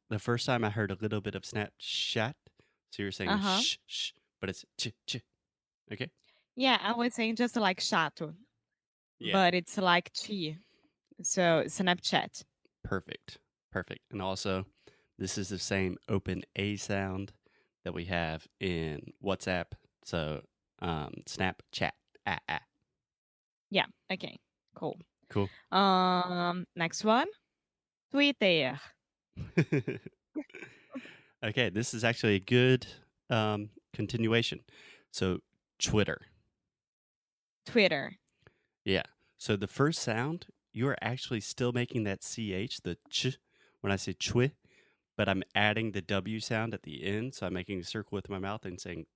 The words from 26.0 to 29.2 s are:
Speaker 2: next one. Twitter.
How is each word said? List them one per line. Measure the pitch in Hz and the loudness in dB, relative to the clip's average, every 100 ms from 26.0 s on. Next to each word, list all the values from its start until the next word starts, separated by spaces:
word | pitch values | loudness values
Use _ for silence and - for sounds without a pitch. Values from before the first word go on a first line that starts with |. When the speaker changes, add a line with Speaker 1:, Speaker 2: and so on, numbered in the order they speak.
| 185 180 180 180 175 180 - - | 4 2 0 0 0 -2 -6 -4
Speaker 2:
next | 165 - 214 | -2 0 4
one. | 233 359 440 _ _ _ _ _ _ _ | 4 2 -4 _ _ _ _ _ _ _
Twitter. | 277 285 269 202 160 131 143 - - _ _ | 2 4 4 4 4 2 -2 -10 -20 _ _